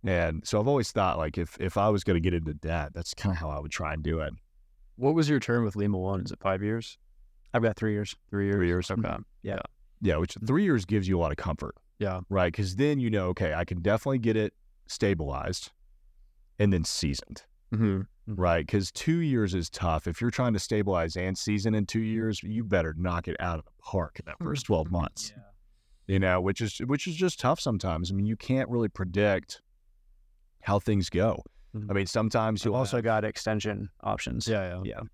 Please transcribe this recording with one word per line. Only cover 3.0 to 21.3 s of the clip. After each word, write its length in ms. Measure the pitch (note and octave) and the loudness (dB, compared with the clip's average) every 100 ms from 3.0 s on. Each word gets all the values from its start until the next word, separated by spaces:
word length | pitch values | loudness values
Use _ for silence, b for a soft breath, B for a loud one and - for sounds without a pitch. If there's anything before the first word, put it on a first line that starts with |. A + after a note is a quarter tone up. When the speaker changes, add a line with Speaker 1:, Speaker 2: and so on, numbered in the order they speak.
| E2+ | -10
Speaker 1:
kinda 200 | - G2+ F2 | -4 -2 -2
how 120 | D#2+ | -4
I 80 | D2 | -6
would 120 | D2+ | -8
try 220 | - D#2 | -6 -4
and 80 | D#2 | -4
do 180 | D#2 D#2+ | -2 -2
it. 120 | D2+ - _ _ _ _ - - | -4 -8 _ _ _ _ -20 -2
Speaker 2:
What 180 | C3 | 2
was 140 | D#3+ D3+ | 4 4
your 100 | D3 | 2
term 240 | A2+ A#2+ | 2 2
with 120 | A2+ G#2+ | 2 0
Lima 220 | G2+ G2 | 0 0
One? 220 | F#2 G2 | 0 -2
Is 100 | - | -4
it 80 | - | -4
five 220 | G2 F#2+ | 0 0
years? 360 | G#2 A2+ A2+ - _ - - _ - | 0 -2 -6 -16 _ -20 -20 _ -2
Speaker 3:
I've 80 | A#2 | 2
got 140 | A2+ G#2 | 2 2
three 160 | A2 | 0
years. 240 | G#2 G2+ - _ | 0 -2 -8 _
Speaker 2:
Three 160 | G2+ G2+ | 0 2
years? 80 | G2+ | 4
Speaker 1:
Three 100 | F2 | 4
years. 220 | F2 F2+ | 2 0
Speaker 2:
Okay. 120 | G2 | -2
Speaker 3:
Mm-hmm. 200 | A2 - - - | -2 -4 -10 -12
Yeah. 160 | - G2 - _ - _ | -8 -8 -8 _ -20 _
Speaker 1:
Yeah, 160 | G#2 D#2 | 2 2
which 200 | E2+ - A2 | 0 -4 0
three 180 | C#3+ | 2
years 200 | G3+ C3 F2 | 4 2 4
gives 200 | G#2 F#2 | 2 4
you 120 | F#2 | 2
a 20 | |
lot 100 | E2 | 2
of 40 | D2 | 0
comfort. 380 | - C#2+ D2 - _ _ | -4 -4 -6 -12 _ _
Speaker 2:
Yeah. 220 | G2+ F#2 F#2 | -4 -4 -2
Speaker 1:
Right? 220 | G2 F2+ | 2 2
'Cause 240 | E2 G2 F#2 | 2 -4 2
then 220 | C#3+ D3 | 2 2
you 120 | A#2+ | 2
know, 180 | G#2+ F2+ | 2 0
okay, 240 | F2+ F2+ | 0 0
I 100 | D#2 F2 | 0 -2
can 160 | F2+ | -2
definitely 360 | F2 G#2+ - C3+ | 2 2 2 0
get 160 | A2+ A2 | 2 2
it 180 | G#2+ _ _ _ - | 0 _ _ _ -14
stabilized 840 | - G2+ F#2 D2 C2+ - F2+ - _ - - - _ - _ _ _ | 0 2 2 -2 -4 -6 -6 -10 _ -20 -20 -20 _ -20 _ _ _
and 140 | G#2 | 4
then 120 | F#2 | 4
seasoned. 600 | D#2 - D#2 C2+ - - - _ _ | 2 -2 -2 -2 -8 -18 -18 _ _
Speaker 2:
Mm-hmm. 640 | G#2+ A2 F#2+ F#2+ _ - | 2 2 2 -2 _ -10
Speaker 1:
Right? 320 | G2 F2+ E2+ E2 | 0 4 4 4
'Cause 240 | G#2 F#2 | 0 0
two 280 | - - E3 | -4 0 2
years 360 | E3 B2 G#2 | 2 2 2
is 160 | F2+ E2 | 0 -4
tough. 360 | - F2 D#2+ - | -2 0 0 -2
If 140 | E2 | -2
you're 100 | A#2 | -2
trying 220 | - B2 | 0 2
to 40 | G#2 | 0
stabilize 580 | - G#2+ G2+ F#2 E2 F#2 | 0 0 2 0 0 -2
and 200 | F#2 | -4